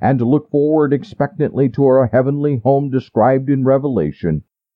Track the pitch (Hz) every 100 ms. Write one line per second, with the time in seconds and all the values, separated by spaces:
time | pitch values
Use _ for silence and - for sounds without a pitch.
0 | 117 135 120 147 151 147 147 156 147 139
1 | - - 139 151 147 123 135 - 139 131
2 | 120 127 131 143 147 131 131 139 143 127
3 | - - 123 135 135 139 131 135 143 113
4 | 76 - 85 78 - _ _